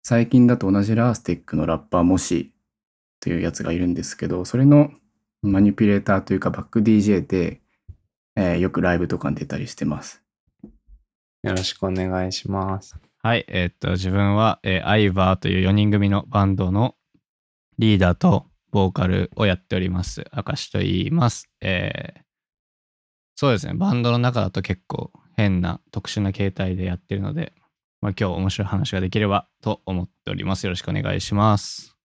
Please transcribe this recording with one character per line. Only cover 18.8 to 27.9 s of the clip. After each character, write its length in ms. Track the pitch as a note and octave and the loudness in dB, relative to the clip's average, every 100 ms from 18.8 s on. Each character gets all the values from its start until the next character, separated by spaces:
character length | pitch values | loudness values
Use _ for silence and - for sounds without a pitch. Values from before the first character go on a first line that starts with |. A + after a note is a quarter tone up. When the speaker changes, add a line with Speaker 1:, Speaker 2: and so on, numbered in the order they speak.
| F#2+ | 0
Speaker 3:
ー 40 | |
カ 120 | - F#2 | 0 0
ル 260 | F#2 F2+ - | 0 -2 0
を 100 | G#2+ | 0
や 100 | F#2 | 0
っ 20 | |
て 140 | _ F#2+ | _ -4
お 40 | |
り 100 | F#2 | -2
ま 120 | F2+ F2+ | -4 -6
す、 180 | - - | -10 -10
明 200 | G#2+ - | -10 -8
石 180 | - - | -8 -6
と 80 | G2+ | -4
言 280 | F#2+ F#2 G2 | 0 -2 0
い 40 | |
ま 180 | E3 A#2+ | 0 0
す。 200 | - - _ | -2 -14 _
え 540 | G2 F2+ G2 - - - | -4 -4 -4 -8 -12 -18
ー、 60 | _ _ _ _ _ _ _ _ _ _ _ - | _ _ _ _ _ _ _ _ _ _ _ -2
そ 140 | C#3+ | 0
う 20 | |
で 80 | A2 | 0
す 80 | D3 | -2
ね、 60 | |
バ 180 | - G3 | -2 0
ン 100 | A#2+ | 0
ド 120 | A#2+ | 0
の 40 | A#2+ | 2
中 220 | B2 B2 | 0 0
だ 100 | G2 | -2
と 120 | - | -4
結 220 | - F#2 _ | -6 -8 _
構 240 | - - _ _ - | -10 -10 _ _ -2
変 240 | G#2 F#2 | 0 2
な、 180 | F2+ E2+ _ | -2 -6 _
特 180 | - - | -12 -8
殊 100 | - | -4
な 140 | G2 | -4
形 180 | G2 G2 | -2 -4
態 240 | - F#2+ F#2 | -2 -4 -4
で 80 | |
や 120 | F#2 F2+ | -4 -6
っ 20 | |
て 180 | _ G2 | _ -6
る 60 | |
の 120 | G2+ | -6
で、 200 | D#3 - _ _ _ _ | -6 -8 _ _ _ _